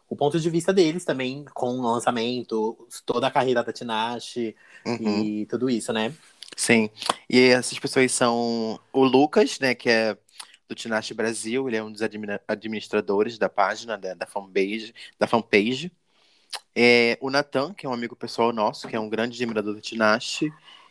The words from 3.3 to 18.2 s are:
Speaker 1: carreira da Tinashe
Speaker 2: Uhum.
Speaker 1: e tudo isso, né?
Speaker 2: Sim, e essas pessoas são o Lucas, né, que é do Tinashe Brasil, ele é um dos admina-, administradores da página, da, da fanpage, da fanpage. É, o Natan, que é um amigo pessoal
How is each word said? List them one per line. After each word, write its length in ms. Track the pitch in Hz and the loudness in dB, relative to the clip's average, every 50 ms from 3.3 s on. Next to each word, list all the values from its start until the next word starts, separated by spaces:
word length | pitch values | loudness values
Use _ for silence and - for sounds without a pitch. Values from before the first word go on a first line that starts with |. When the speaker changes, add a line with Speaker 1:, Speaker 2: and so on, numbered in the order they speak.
Speaker 1:
carreira 320 | - 143 127 131 123 120 | 0 0 2 2 2 0
da 100 | 113 117 | 0 -4
Tinashe 840 | - - 123 117 110 107 113 120 123 113 - - - 123 117 110 - _ _ - - - - | -6 -8 -8 -6 -4 -4 -4 -4 -6 -8 -10 -10 -6 -6 -6 -6 -8 _ _ -20 -20 -10 -6
Speaker 2:
Uhum. 360 | 120 120 113 113 107 104 104 | -6 -4 -2 -2 -2 0 0
Speaker 1:
e 240 | 107 107 107 107 104 | 0 -2 -2 -4 -6
tudo 220 | - 123 113 123 135 | -4 -4 -2 0 0
isso, 240 | 120 107 - - | 0 -2 -2 -2
né? 220 | 113 110 110 113 156 - - - _ - - - - | -2 -2 -2 -2 -6 -10 -20 -20 _ -20 -20 -14 -8
Speaker 2:
Sim, 320 | - - - - - 214 214 - - - - - - - - | -4 0 2 4 4 2 0 -4 -8 -4 -4 -6 -6 -2 2
e 120 | - 123 | 6 6
essas 380 | 127 127 123 127 117 - 127 - | 8 8 6 4 2 -2 -6 -6
pessoas 320 | - 135 - 135 131 127 | -4 0 2 2 2 4
são 680 | - - 127 120 120 117 120 117 117 117 113 110 104 - _ _ | 2 2 2 2 2 2 0 0 -2 -2 -2 -4 -6 -8 _ _
o 120 | - 135 131 | 2 4 4
Lucas, 560 | 127 123 135 147 147 - - 156 135 - - | 6 6 6 4 6 4 4 2 2 0 -2
né, 140 | 135 127 120 | 0 -2 0
que 160 | - - 123 | 0 2 2
é 260 | 113 113 110 110 98 - _ _ _ - - - - _ _ - | 2 2 2 0 -2 -6 _ _ _ -20 -20 -20 -20 _ _ -14
do 60 | - | -12
Tinashe 400 | - - 117 110 110 110 - 110 | -10 -6 -4 -4 -4 -4 -4 -6
Brasil, 540 | 110 110 113 113 - - 110 120 135 135 127 | -2 -2 -2 -2 -4 -6 -4 -2 -2 -2 -2
ele 80 | 113 | -2
é 60 | 110 107 | -4 -4
um 80 | 110 | -6
dos 100 | 107 104 | -6 -4
admina-, 380 | 110 104 107 107 107 104 101 - _ - | -4 -4 -4 -6 -8 -8 -8 -8 _ -6
administradores 880 | 107 101 - 110 110 104 - - 104 107 98 - 98 101 107 117 117 104 | -6 -6 -4 -6 -8 -8 -6 -2 -2 -2 0 2 2 2 2 0 0 -2
da 100 | 101 90 | -2 -2
página, 480 | - 104 95 95 110 110 117 117 107 | 2 2 0 0 0 -4 -8 -10 -10
da, 180 | 98 95 92 90 | -8 -8 -10 -8
da 120 | 87 110 | -8 -10
fanpage, 640 | - - 101 98 95 92 101 95 101 107 110 110 113 - - - - _ | -10 -10 -12 -10 -4 -2 -2 -2 -2 -2 -6 -10 -12 -16 -20 -20 -12 _
da 100 | - 107 - | -4 -2 2
fanpage. 640 | 117 113 - - 110 101 104 120 127 135 165 180 _ _ _ _ _ _ _ _ _ _ _ - - - _ _ - | 2 0 2 4 4 4 4 4 0 -4 -6 -10 _ _ _ _ _ _ _ _ _ _ _ -14 -14 -14 _ _ 0
É, 420 | 110 120 120 120 120 117 117 117 - | 4 6 6 8 6 6 4 2 -2
o 100 | 135 135 | -4 -2
Natan, 420 | 135 143 147 - - 131 143 175 | 0 0 0 0 -2 -2 -2 -2
que 140 | 202 - - | -6 -8 -6
é 20 | 135 | -6
um 40 | |
amigo 240 | 123 120 120 117 123 | -6 -4 -6 -8 -10
pessoal 360 | - | -10